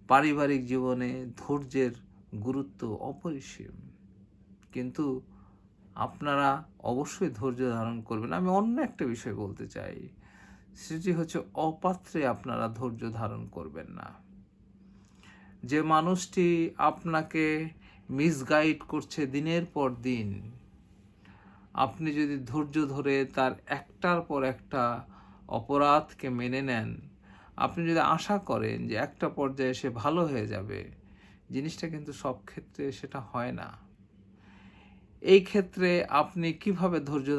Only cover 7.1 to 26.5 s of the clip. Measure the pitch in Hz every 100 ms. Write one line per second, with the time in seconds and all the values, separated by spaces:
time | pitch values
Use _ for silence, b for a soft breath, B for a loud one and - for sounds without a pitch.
7.1 | - 175 110 135 123 127 117 113 117 110
8.1 | 110 120 175 185 190 220 247 285 - 135
9.1 | 120 127 101 101 107 107 - 92 - -
10.1 | - B B B B B - - 160 185
11.1 | 165 160 170 - - 160 160 185 185 -
12.1 | 165 135 113 131 117 113 113 127 113 117
13.1 | 113 110 113 113 - 76 78 - 50 -
14.1 | - - - - - - - - B B
15.1 | B B B B B 120 147 156 156 170
16.1 | 180 - - 175 170 165 - 151 151 170
17.1 | 160 156 160 156 156 160 - B B -
18.1 | 131 160 143 127 151 156 147 - 151 -
19.1 | - 135 139 156 170 170 151 131 123 123
20.1 | 120 104 98 104 127 - - - - -
21.1 | - B B B B B - 131 - 160
22.1 | 147 147 139 123 147 147 147 143 139 139
23.1 | 139 131 - 131 - - 139 - - 180
24.1 | 175 170 143 131 131 - 139 120 113 -
25.1 | B B B - 117 110 143 143 147 151
26.1 | - 135 123 123